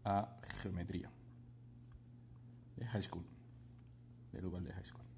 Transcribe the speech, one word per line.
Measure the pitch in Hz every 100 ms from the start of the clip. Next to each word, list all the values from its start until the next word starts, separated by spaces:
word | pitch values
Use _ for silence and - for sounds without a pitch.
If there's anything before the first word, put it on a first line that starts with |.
a | - 101 113 - - -
geometría | 101 92 87 90 - - - - - - - - - - - - - - - - - -
de | 117
high | 107
school, | 92 85 85 - - - - - - - - - -
del | - 92
Uvalde | 90 85
High | 92 -
School. | - -